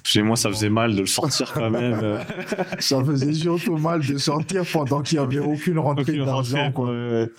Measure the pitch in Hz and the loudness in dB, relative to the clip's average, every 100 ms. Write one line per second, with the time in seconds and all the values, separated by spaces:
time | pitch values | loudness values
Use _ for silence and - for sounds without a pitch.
0 | - 110 107 113 110 101 107 110 117 101 | 0 2 4 2 0 0 2 2 2 2
1 | 95 - 147 - 127 147 113 113 123 110 | 0 0 0 -2 -2 -2 0 0 0 0
2 | 107 107 120 - 185 - 185 - - 135 | 0 -2 -4 -8 -6 -4 -4 -4 -2 0
3 | 131 143 143 156 170 170 - 156 160 170 | 2 2 0 0 0 0 0 0 0 0
4 | 139 143 156 151 160 190 165 160 139 143 | 0 0 0 -2 -2 -2 0 0 0 0
5 | 139 160 127 139 147 147 180 160 147 143 | 0 0 2 0 0 -2 0 0 2 0
6 | 139 151 131 131 123 143 143 131 123 120 | 0 0 0 0 0 0 0 0 -2 -2
7 | 120 117 113 | 0 0 0